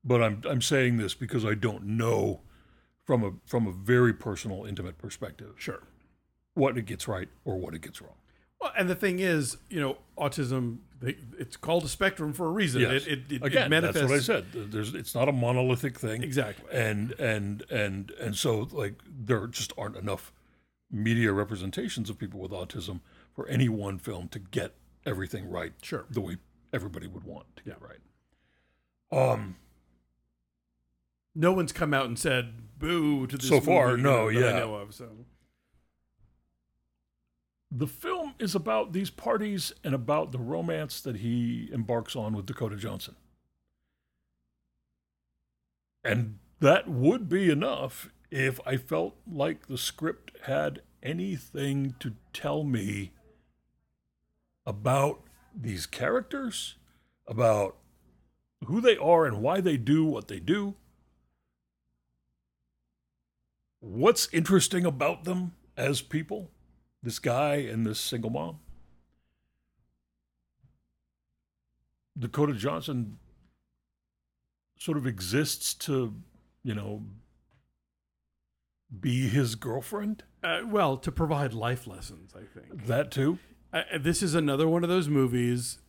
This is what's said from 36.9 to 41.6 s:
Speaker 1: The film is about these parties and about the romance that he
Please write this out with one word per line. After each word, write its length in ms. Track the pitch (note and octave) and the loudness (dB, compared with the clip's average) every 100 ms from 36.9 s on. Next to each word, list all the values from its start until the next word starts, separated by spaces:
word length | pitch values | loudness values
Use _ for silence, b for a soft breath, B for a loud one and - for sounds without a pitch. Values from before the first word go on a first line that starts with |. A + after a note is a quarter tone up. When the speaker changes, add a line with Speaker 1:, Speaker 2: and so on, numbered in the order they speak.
| _ _ _ _ _ _ _ _ | _ _ _ _ _ _ _ _
Speaker 1:
The 160 | A#2+ D3 | -4 -4
film 480 | - E4+ F#4 D#4 B3+ | -4 -4 -4 -4 -4
is 160 | G#3 F#3 | -2 -2
about 360 | D#3+ A3 G#3+ | 0 0 0
these 180 | F3 G3 | -2 -4
parties 600 | - - A3+ G#3+ G3 - - | -4 -2 0 0 -2 -4 -6
and 100 | D#3+ | -2
about 380 | C3+ A#2 D3+ D3+ | -2 0 0 0
the 60 | B2+ | -4
romance 600 | A#2+ D#3+ E3+ D#3+ D3+ - | -4 -4 -2 -4 -4 -8
that 160 | - A2 | -8 -4
he 520 | A#2 A#2+ A#2+ A#2+ | 0 0 0 -2